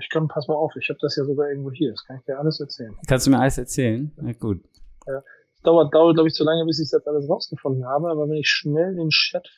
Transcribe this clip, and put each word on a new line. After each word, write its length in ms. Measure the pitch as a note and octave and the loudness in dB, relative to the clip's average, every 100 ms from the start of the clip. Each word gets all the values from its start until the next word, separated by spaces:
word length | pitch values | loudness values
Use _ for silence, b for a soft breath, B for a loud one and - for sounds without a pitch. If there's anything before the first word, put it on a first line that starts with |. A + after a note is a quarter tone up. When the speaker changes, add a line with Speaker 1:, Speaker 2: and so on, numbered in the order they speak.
Speaker 1:
ich 80 | - | -6
kann, 200 | D#3+ D#3 | -4 -2
pass 200 | - C#3 | -4 -4
mal 60 | |
auf, 180 | D3+ D#3 C3 | -2 -2 -4
ich 80 | - | -8
hab 100 | D3 | -4
das 140 | D3 C#3+ | -4 -2
ja 80 | |
sogar 240 | C#3 C#3 D3 | -2 -2 -2
irgendwo 200 | C#3 C#3 | -4 -8
hier, 200 | C3 C#3+ | -4 -4
das 140 | G#2+ - | -4 -14
kann 100 | C3 | -16
ich 60 | |
dir 140 | - C3+ | -10 -4
alles 200 | D3+ D3+ | -2 -2
erzählen. 380 | C#3+ - A#2 G2+ - | -8 -12 -14 -14 0
Speaker 2:
Kannst 200 | C3 C3 | 2 4
du 40 | |
mir 80 | C3+ | 4
alles 200 | C3 C3+ | 4 0
erzählen? 520 | B2+ - B2 A2+ D3 - | -6 -2 0 0 -4 -8
Na 160 | D#3 | -10
gut. 300 | A2+ A2+ F#2 _ _ - - - | -6 -4 -6 _ _ -20 -20 -10
Speaker 1:
Ja. 160 | C3+ - b b _ | -10 -12 b b _
Dauert, 300 | - E3+ D3 | 4 6 6
dauert, 220 | D#3 E3 | 6 6
glaub 120 | D#3+ D#3+ | 6 4
ich, 60 | |
zu 120 | - | 2
lange, 200 | D3+ E3 | 0 0
bis 160 | E3 D#3 | 0 -2
ich 80 | D#3 | 0
das 160 | D#3 D3 | 0 0
alles 220 | D3 C#3+ | -2 0
rausgefunden 560 | G3 - C#3+ C#3+ C3 B2+ | -2 -4 -8 -4 -4 -2
habe, 240 | C#3+ E3+ | -2 -2
aber 180 | D#3 D3+ | -2 -2
wenn 80 | D3+ | -2
ich 120 | C#3+ | -2
schnell 460 | - D3 D3 F3+ | -2 -2 0 0
den 160 | F3+ D#3+ | 0 -2
Chat 360 | D3+ - F3 - | 0 -2 -4 -10